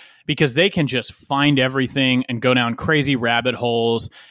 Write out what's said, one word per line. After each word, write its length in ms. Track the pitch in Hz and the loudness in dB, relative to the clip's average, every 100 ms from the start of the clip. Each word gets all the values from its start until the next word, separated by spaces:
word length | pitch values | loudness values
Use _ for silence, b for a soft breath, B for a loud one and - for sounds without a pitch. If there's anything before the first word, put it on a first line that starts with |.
| B B - | B B -8
because 280 | 147 147 | 0 0
they 140 | 120 190 | 2 0
can 180 | 185 143 | 0 -2
just 240 | 123 - | -2 -6
find 480 | - - 139 143 139 | -12 -4 2 2 2
everything 640 | 131 135 123 139 131 127 - | 2 0 -2 0 2 0 -2
and 140 | 120 | -2
go 120 | 127 | 2
down 200 | 127 117 | 2 0
crazy 400 | 117 - 156 139 | -2 0 0 0
rabbit 400 | 131 117 117 123 | 0 0 0 0
holes. 560 | 117 120 117 117 117 104 B B | -2 -2 0 0 -2 -4 B B